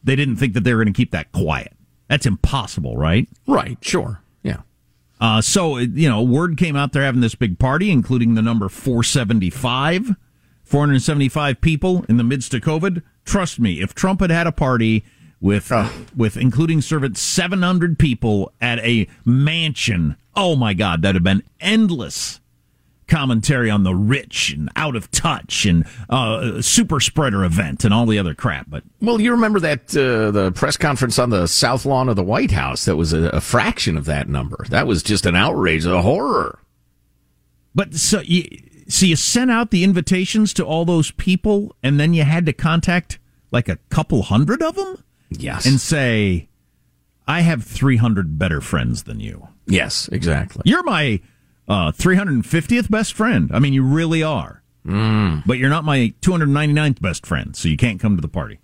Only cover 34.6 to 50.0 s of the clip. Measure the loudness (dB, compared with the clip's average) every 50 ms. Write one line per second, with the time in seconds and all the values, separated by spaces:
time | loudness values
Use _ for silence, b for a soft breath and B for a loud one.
34.6 | -8 -4 -2 -2 0 0 0 -2 0 0 -2 0 0 2 2 2 2 0 0 0
35.6 | 0 0 0 0 0 0 0 2 2 2 2 0 0 0 -2 -2 -2 -4 -8 -12
36.6 | _ _ _ _ _ _ _ _ _ _ _ _ _ _ _ _ _ _ _ _
37.6 | _ _ _ -2 -2 -2 -4 -4 0 0 0 0 0 0 0 0 0 -2 -14 -20
38.6 | -20 -20 _ -20 -12 -4 0 2 4 4 4 2 0 0 0 2 2 2 2 0
39.6 | 0 0 0 2 4 4 2 2 2 0 0 0 0 0 2 2 2 2 0 -2
40.6 | -4 -2 -2 -2 0 2 2 2 0 0 -2 -6 -2 0 0 0 2 2 0 0
41.6 | 0 -4 -10 _ -2 0 2 2 2 2 2 2 2 2 2 2 0 -2 -2 -2
42.6 | -2 0 0 0 0 0 0 -2 -2 _ -16 -18 _ _ _ _ _ _ -2 -2
43.6 | -2 -2 -6 -8 _ _ -2 -2 0 0 0 0 0 2 2 2 2 2 0 0
44.6 | -2 -4 -2 -4 -6 -6 -8 -12 _ _ _ _ _ _ -14 -10 -10 -8 -8 -2
45.6 | 2 2 2 2 2 0 -2 0 0 0 2 2 2 2 0 0 -2 _ _ _
46.6 | _ _ _ _ _ _ _ _ _ _ _ _ _ -4 0 2 2 2 2 0
47.6 | -4 -10 -6 0 2 2 4 4 4 2 2 0 -2 -2 -2 -2 -2 -2 -2 -2
48.6 | -4 -4 -4 -2 -2 -2 -4 -6 -8 -12 -12 -12 -12 -12 -14 -16 -20 -20 _ _
49.6 | _ 0 0 0 0 0 -4 -6